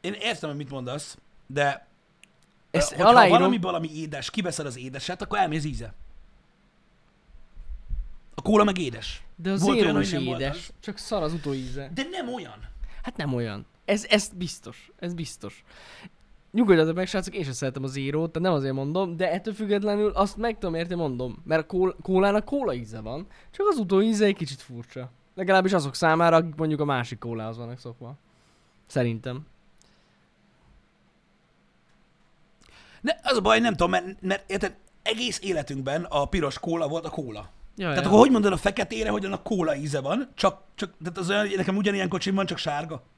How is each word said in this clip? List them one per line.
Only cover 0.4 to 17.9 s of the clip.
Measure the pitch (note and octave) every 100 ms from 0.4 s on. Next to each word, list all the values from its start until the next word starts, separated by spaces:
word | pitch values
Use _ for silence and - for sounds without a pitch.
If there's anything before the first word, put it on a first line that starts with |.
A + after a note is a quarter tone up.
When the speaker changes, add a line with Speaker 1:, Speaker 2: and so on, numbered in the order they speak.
| D#3
Speaker 1:
hogy | D3
mit | C3+
mondasz, | C3+ B2 C#3+ - - _ - -
de, | C3+ C#3+ C3+ - _ _ _ _ _ _ _ _
Speaker 2:
Ezt | - -
Speaker 1:
ö, |
hogyha | - G3
Speaker 2:
aláírom. | B3 G3 A3+
Speaker 1:
valamiből, | C4+ A#3+ F3+
ami | E3+ D#3+
édes, | D#3 D#3 C#3+ -
kiveszed | G#3+ F3+ D#3+
az | C#3+ B2+
édeset, | B2+ C3 - F3+
akkor | G3+ G3+
elmész | F3 D#3
íze. | D3+ A#2 A2 - - - - _ _ _ _ _ _ _ _ _ _ - - - - - - - - - -
A | -
kóla | - G#3+
meg | G#3 F#3
édes. | D3 A2+ - - -
Speaker 2:
De | - F3
a | G3
Speaker 1:
Volt | F#3 B3
Speaker 2:
zéró | F3
Speaker 1:
olyan, | C#3+
Speaker 2:
is | -
Speaker 1:
hogy | C#3+
nem | C3
volt | B2
Speaker 2:
édes, | C3+ -
Speaker 1:
az. | - -
Speaker 2:
csak | - G3
szar | - G#3
az | D#3
utóíze. | E3+ C#3+ C3+ B2+ C3+ C#3
Speaker 1:
De | E3+ C#4+
nem | F#4 B3
olyan. | B3 C#3+ G#2+ - - - -
Speaker 2:
Hát | - -
nem | C#3+
olyan. | B2 A2+ G#2 - _
Ez, | - G#3 -
ez | G#3 G#3 F#3
biztos. | F3+ - - - - _
Ez | F3
biztos. | E3+ D#3 - G2+ - _ - - - - _ _ - _
Nyugodjatok | G#3+ A3 E3+ D#3
meg, | E3+ F#3
srácok, | G3 F#3
én | F#3+
sem | C#3+
szeretem | B2 C3+ C3
a |
zérót, | C3+